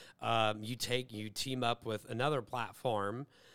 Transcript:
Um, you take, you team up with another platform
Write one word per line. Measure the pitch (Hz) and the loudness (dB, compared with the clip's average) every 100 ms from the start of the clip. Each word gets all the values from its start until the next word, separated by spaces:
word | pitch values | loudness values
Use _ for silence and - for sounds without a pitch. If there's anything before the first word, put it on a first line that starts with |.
| - - | -20 -4
Um, | 113 113 110 107 | 2 4 4 2
you | 107 123 | -4 -4
take, | - 127 127 | 0 0 -2
you | 107 107 | -6 -6
team | - 135 127 | -4 -2 0
up | 120 117 | 2 0
with | 113 107 - | -2 -4 -2
another | 113 139 143 | 0 2 0
platform | 104 123 104 - 127 107 101 117 143 - - | -2 -4 -6 -2 0 2 0 -2 -8 -14 -20